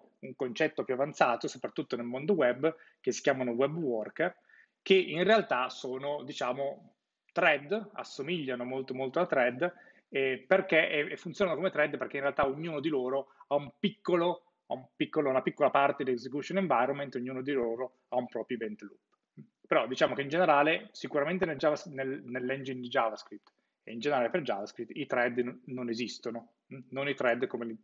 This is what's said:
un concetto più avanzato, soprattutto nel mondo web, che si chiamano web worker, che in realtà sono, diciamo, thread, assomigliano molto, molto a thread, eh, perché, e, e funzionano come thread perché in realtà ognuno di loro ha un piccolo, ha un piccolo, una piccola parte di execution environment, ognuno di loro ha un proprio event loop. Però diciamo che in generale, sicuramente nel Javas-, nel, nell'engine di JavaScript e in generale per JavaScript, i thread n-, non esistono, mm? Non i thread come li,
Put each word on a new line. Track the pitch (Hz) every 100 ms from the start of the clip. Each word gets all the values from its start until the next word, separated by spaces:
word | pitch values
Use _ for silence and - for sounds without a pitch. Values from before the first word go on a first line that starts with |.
| _ _
un | 135 -
concetto | 127 113 156 -
più | - 127
avanzato, | 147 - 147 113 -
soprattutto | - 120 - 147 120
nel | 120
mondo | 127 151
web, | 185 123 123 156 160 - _
che | -
si | 113
chiamano | - 131 127
web | 117 139 160
worker, | 147 113 107 - 170 - _ - _ _
che | - 190
in | 170 151
realtà | 180 220 - 123 127
sono, | - 131 131 143 147
diciamo, | 131 135 123 127 139 - - _ _ _ _
thread, | - 170 147 143 208 208
assomigliano | - - - 139 180 135 123 123
molto, | 131 131
molto | 131 135 131
a | -
thread, | 139 123 127 175 - - _ _
eh, | 139 135 127 -
perché, | 190 185 160 -
e, | 151 147
e | 143
funzionano | 180 - 190 147
come | 185
thread | 151 151 143
perché | 117 143
in |
realtà | 139 139 139
ognuno | 139 170 151
di | 151
loro | 143 127 139 - _ -
ha | 143
un | 143 -
piccolo, | 202 - - 175 170 175 _ _ _
ha |
un | 131 - _
piccolo, | 151 156 143
una | 131
piccola | - - 143
parte | 143 139 -
di | 131
execution | 123 127 143 135 185
environment, | 180 123 127 143 143 123
ognuno | 123 131
di | 131
loro | 139 117 117 127 - _
ha | 123
un | 120
proprio | 117 107 120
event | 110 104
loop. | 104 - _ _ _ - - _ _
Però | 160 117
diciamo | 127 156 151
che |
in | 139
generale, | 160 180 143 147 170 -
sicuramente | - 131 147 147 185 175
nel | 143
Javas-, | 156 147 175
nel, | 135 135 143
nell'engine | 131 127 123 135 135 127
di | 123
JavaScript | 127 113 107 - 104 - _ _ _
e | -
in | 113
generale | 143 139 117
per | 185
JavaScript, | 123 101 104 - 113 -
i | 135
thread | 127 120 120
n-, | 120 - -
non | 127 120
esistono, | 113 117 - 120 117 113 _ _
mm? | 135 123
Non | 131 139
i |
thread | 135 127 120 120
come | 113 117
li, | 113